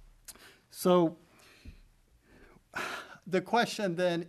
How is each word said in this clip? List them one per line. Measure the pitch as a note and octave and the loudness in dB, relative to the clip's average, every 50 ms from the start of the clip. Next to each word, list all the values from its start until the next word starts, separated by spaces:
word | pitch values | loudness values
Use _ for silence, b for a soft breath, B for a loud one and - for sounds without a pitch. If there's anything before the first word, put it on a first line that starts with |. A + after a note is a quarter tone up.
| - - - _ _ - - b b b b b b b | -20 -20 -20 _ _ -20 -20 b b b b b b b
So | - - - F#3 F3+ F3+ E3+ D#3+ E3+ - b b b b b b b b b b b b b b _ _ _ _ _ _ b b b b b b b b _ _ - B B B B B B B B B B | -8 -2 2 4 6 6 4 2 0 -4 b b b b b b b b b b b b b b _ _ _ _ _ _ b b b b b b b b _ _ -12 B B B B B B B B B B
the | - E3+ F#3 | -4 -2 -2
question | F#3 - - A#3 A3+ - - - G#3 F#3+ E3+ | -2 0 2 2 2 2 0 -2 -2 -2 0
then | E3 F3+ F3+ E3+ E3+ F3 | 0 0 0 0 0 -4